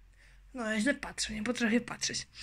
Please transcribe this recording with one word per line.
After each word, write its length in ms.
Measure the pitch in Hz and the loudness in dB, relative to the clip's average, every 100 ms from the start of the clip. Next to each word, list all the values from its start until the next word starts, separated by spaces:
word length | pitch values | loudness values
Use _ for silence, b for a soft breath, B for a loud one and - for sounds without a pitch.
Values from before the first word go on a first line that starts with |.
| - b b b - | -20 b b b -14
No, 180 | 254 220 | -6 -2
ja 80 | 220 | 2
źle 140 | 240 | 2
patrzę, 400 | 285 170 - - | 2 -4 -4 -4
nie 80 | 214 | -2
potrafię 380 | 214 240 233 233 | -2 2 4 4
patrzeć. 460 | 240 - - 240 - B | 2 -4 -2 -2 -6 B